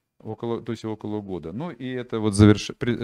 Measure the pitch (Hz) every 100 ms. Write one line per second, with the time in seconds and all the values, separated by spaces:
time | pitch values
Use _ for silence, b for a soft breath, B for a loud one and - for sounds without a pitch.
0 | _ _ 110 110 117 117 120 113 110 107
1 | 107 107 98 90 78 101 175 135 131 127
2 | 120 117 107 98 104 101 - - 120 113